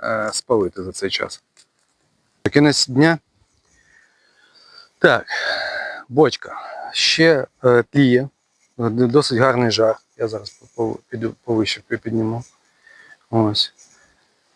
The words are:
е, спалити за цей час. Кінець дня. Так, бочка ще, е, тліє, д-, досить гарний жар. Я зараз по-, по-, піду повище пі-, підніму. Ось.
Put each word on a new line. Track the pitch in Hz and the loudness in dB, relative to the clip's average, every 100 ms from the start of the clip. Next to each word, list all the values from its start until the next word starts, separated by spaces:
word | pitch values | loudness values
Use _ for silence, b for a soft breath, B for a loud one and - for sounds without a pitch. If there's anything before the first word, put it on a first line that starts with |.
е, | 117 110 107 | -6 -6 -6
спалити | - - 117 90 98 | -8 -2 0 0 -4
за | 92 | -12
цей | - 98 | -8 -6
час. | - - - _ _ _ _ _ _ _ _ _ _ - | -6 -8 -10 _ _ _ _ _ _ _ _ _ _ 0
Кінець | 147 147 135 - | 4 4 2 0
дня. | 127 160 165 _ _ _ _ _ b b b b b b b b b b b b _ | 2 2 2 _ _ _ _ _ b b b b b b b b b b b b _
Так, | 175 117 - B B B B B B B - | 4 4 -2 B B B B B B B -4
бочка | 123 143 - - B B B B | 2 2 2 -14 B B B B
ще, | - - - 165 147 - _ | -4 -2 4 4 4 -2 _
е, | 127 120 | 2 2
тліє, | 117 139 135 123 139 _ _ _ _ - | 2 2 4 4 0 _ _ _ _ -6
д-, | 117 117 123 | -4 0 2
досить | 139 - 117 | 2 2 2
гарний | 131 123 120 | 2 2 0
жар. | 107 110 110 _ - | 2 0 0 _ -8
Я | 113 | -8
зараз | 107 98 | -8 -14
по-, | - 113 - | -20 _ -6
по-, | 113 - _ | -6 -6 _
піду | 117 113 - | -8 -8 -8
повище | - 113 104 - _ | -2 -2 0 -4 _
пі-, | 120 | -8
підніму. | 113 113 110 117 - _ b b b b b b _ | -4 -2 -2 -4 -10 _ b b b b b b _
Ось. | 113 107 107 - _ b b b b b _ _ | 0 2 0 -4 _ b b b b b _ _